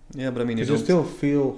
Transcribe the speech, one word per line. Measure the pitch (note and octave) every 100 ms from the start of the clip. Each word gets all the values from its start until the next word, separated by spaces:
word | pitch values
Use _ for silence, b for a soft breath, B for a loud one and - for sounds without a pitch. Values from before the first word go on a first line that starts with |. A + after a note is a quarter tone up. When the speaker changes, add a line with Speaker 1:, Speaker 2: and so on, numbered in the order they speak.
| - C#3
Speaker 1:
Yeah, | C3
but | A#2+
I | A#2+
mean, | A2+
you |
Speaker 2:
'cause | B2+
you | C#3+
Speaker 1:
don't | -
Speaker 2:
still | F3+
feel | C#3+ - C#3+ C#3+ C#3